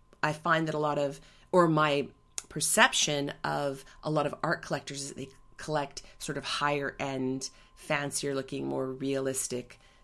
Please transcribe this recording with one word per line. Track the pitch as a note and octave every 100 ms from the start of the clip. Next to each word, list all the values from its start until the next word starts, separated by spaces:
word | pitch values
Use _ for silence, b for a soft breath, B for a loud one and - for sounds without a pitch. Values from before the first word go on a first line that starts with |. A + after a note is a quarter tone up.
| _ -
I | -
find | - F3 E3 D#3+
that |
a | D#3
lot | D3+ C#3+
of, | C#3+ D3 - b b
or | F3+ E3+
my | D#3 D3+ C#3+ C3+ - _ - -
perception | - - - B3 - - D3 C#3+ D#3
of | D#3 D3 C#3+ C#3 - B
a | -
lot | D#3 C#3+
of | -
art | D3+ E3
collectors | - D3 - C#3
is | C#3
that | -
they | C3+ - - -
collect | - D3+ C#3+ - - B
sort | - C#3
of |
higher | - - D3 D3 C#3 -
end, | C#3 C3+ C3 C3 C3+ b b b
fancier | - D3+ C#3+ - C#3+
looking, | C3+ C3 C3+ C3+
more | C3+ C3
realistic | C3 C3+ C3+ C3+ B2+ - B2 B2 - b b